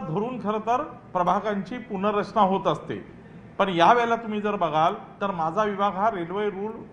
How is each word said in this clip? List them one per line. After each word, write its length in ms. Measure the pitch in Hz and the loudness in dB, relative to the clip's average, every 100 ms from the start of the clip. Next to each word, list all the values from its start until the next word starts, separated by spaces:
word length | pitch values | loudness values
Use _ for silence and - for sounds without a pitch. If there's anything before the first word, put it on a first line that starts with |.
| 175 | 0
धरून 320 | 165 233 254 | -4 -4 -4
खरं 160 | 190 214 | -4 -2
तर 240 | 214 254 | 0 0
प्रभागांची 960 | 311 - - 180 175 196 208 202 190 247 | -2 -10 -6 0 2 2 0 -4 -4 -8
पुनर्रचना 640 | - 196 208 208 190 226 | -8 -2 0 0 0 4
होत 260 | 190 190 185 | 4 4 0
असते. 320 | 147 - 104 - - - - - - | -2 -2 -8 -10 -18 -20 -20 -6 0
पण 100 | 196 | 2
यावेळेला 480 | 170 170 240 233 233 | 6 6 6 4 0
तुम्ही 240 | 226 208 | -2 -4
जर 160 | 208 202 | -2 0
बघाल 380 | 170 151 165 202 - - | 0 4 2 0 -8 -6
तर 100 | 202 | -4
माझा 340 | 180 160 180 | -2 -2 0
विभाग 280 | 214 196 202 | 0 0 0
हा 180 | 185 196 | 2 0
रेल्वे 400 | 196 170 196 208 | 0 -4 -2 -2
रूळ 220 | 185 214 233 - | -2 -6 -8 -8